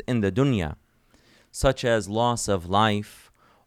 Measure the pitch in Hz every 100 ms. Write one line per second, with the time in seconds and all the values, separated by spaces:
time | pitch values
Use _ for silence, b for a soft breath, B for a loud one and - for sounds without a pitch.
0 | - 120 98 95 139 113 78 - _ b
1 | b b b b b - 139 131 123 113
2 | 95 107 120 117 - 98 85 101 110 104
3 | 104 - - b b b